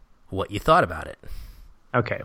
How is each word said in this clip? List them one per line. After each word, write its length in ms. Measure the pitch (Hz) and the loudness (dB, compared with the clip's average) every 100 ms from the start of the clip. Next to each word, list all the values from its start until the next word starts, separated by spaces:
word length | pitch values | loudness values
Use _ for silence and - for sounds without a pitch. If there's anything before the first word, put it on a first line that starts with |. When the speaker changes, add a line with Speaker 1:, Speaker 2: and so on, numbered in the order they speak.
| - - - | -20 -20 -8
Speaker 1:
what 220 | 95 - | -4 -4
you 80 | 101 | -2
thought 240 | - 170 | 4 6
about 240 | 101 - - | 4 -2 -10
it. 100 | - - - - - - - _ 127 | -14 -10 -10 -10 -16 -20 -20 _ 0
Speaker 2:
Okay. 260 | - - | 0 -4